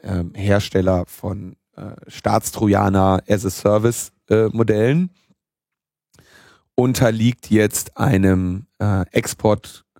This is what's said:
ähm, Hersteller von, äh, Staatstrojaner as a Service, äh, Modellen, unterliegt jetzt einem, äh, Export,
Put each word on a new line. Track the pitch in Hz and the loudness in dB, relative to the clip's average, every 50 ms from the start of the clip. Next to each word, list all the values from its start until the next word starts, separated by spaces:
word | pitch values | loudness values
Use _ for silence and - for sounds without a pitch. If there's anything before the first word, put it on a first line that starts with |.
ähm, | - 101 95 87 87 85 - | -10 -8 -6 -6 -6 -8 -10
Hersteller | 101 98 104 101 101 - - - 95 92 92 92 90 90 | -6 -2 0 0 0 0 0 -2 0 0 2 0 -2 -4
von, | - - - - 98 95 98 98 92 - _ _ _ _ | -6 -12 -12 -10 -8 -8 -8 -12 -14 -18 _ _ _ _
äh, | 101 98 104 - - - | -16 -16 -16 -16 -18 -20
Staatstrojaner | - - - - 104 107 110 - - - - 113 104 98 98 104 98 95 98 95 95 95 92 - - | -20 -20 -8 -4 -2 -2 -2 -2 -4 -4 -2 2 2 4 4 4 4 4 4 4 4 2 0 0 0
as | 107 98 101 | -2 0 0
a | 95 | -4
Service, | - - - 104 104 107 107 120 117 - - - _ _ _ _ | -6 -2 0 2 2 4 2 0 0 -2 -10 -12 _ _ _ _
äh, | 107 110 110 107 | 2 2 2 0
Modellen, | 98 113 113 113 110 104 113 123 147 170 185 180 - _ _ _ _ _ _ _ _ _ _ _ _ _ _ _ _ _ _ _ _ - _ _ _ - _ _ _ _ _ _ _ | 0 0 0 0 2 2 2 2 2 0 -2 -4 -8 _ _ _ _ _ _ _ _ _ _ _ _ _ _ _ _ _ _ _ _ -20 _ _ _ -20 _ _ _ _ _ _ _
unterliegt | - 123 131 127 - 131 113 113 110 110 120 120 - - - | -2 -2 0 0 0 0 0 2 2 0 0 0 -2 -4 0
jetzt | 107 107 107 107 - - - - - - | 2 2 2 2 -2 -6 -10 -10 -8 -4
einem, | 101 139 - 95 98 95 95 92 92 90 90 101 - _ _ _ | -2 0 2 2 2 2 2 2 0 -2 -6 -8 -10 _ _ _
äh, | 107 104 98 95 90 - | -4 -2 -2 -2 -4 -2
Export, | - 120 - - - - - 110 104 - - - - - _ _ _ | -4 -4 -4 -4 -8 -2 0 0 0 0 -4 -14 -20 -20 _ _ _